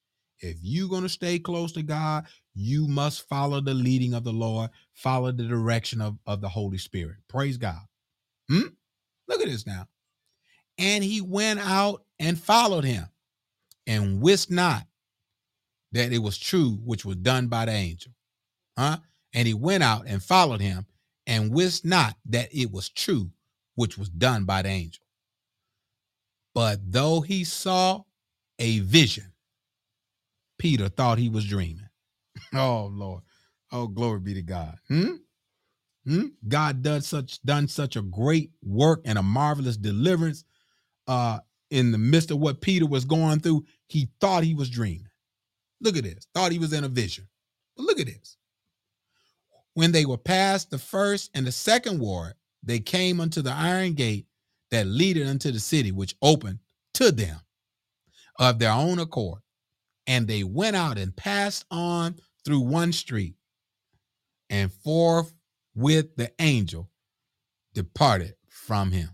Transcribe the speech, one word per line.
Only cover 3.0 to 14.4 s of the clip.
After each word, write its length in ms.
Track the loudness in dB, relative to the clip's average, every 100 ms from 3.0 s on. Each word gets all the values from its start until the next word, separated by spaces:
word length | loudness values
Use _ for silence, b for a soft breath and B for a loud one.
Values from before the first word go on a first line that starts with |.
| 0 -4 -6
follow 320 | -2 0 0
the 140 | 0
leading 400 | 0 2 2 2
of 100 | -2
the 80 | -4
Lord, 380 | -2 -2 -2 -4 b b
follow 380 | -6 -2 0 0
the 100 | -2
direction 580 | -2 0 0 0 -2 -4
of, 160 | -4 -6 -6
of 140 | -6
the 100 | -4
Holy 280 | -6 -4 -6
Spirit. 400 | -8 -8 -8 -10 _
Praise 300 | -4 -4 -4
God. 240 | -6 -8 -14 _ _ _ _ _ -2
Hmm? 180 | 0 0 -8 _ _ _ _ -6
Look 140 | -2
at 60 | -2
this 200 | -4 -8
now. 200 | -10 -12 _ _ _ _ _ _ _ _ -4
And 260 | 0 2
he 160 | 0 -2
went 380 | -2 -2 0 -2
out 440 | 0 2 2 -2 _ -4
and 200 | -2 0
followed 460 | 4 4 4 2 0
him, 200 | -2 -6 _ _ _ _ _ _ _ -2
and 360 | 0 0 2
wist 280 | 4 4